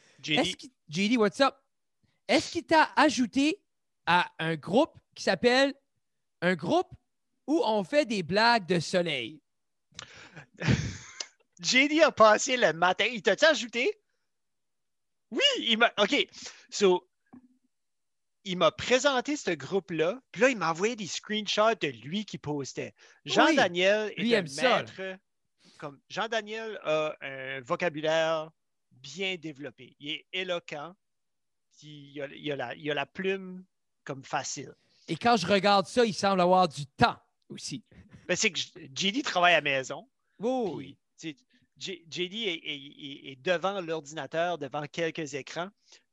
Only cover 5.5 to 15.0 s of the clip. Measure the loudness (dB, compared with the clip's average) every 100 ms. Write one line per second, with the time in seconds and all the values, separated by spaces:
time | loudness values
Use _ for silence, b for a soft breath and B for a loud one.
5.5 | 4 2 -2 _ _ _ _ _ -4 -2
6.5 | 0 2 0 0 -10 _ _ _ _ -2
7.5 | 0 2 0 2 0 2 -2 0 2 4
8.5 | 4 2 -2 0 -2 0 -4 -6 -10 _
9.5 | _ _ _ _ -20 B B B B B
10.5 | -4 B B B B B B B B _
11.5 | -8 2 4 4 6 4 8 6 6 2
12.5 | 2 2 2 2 2 -2 0 0 4 4
13.5 | 4 -2 -2 -2 -4 _ _ _ _ _
14.5 | _ _ _ _ _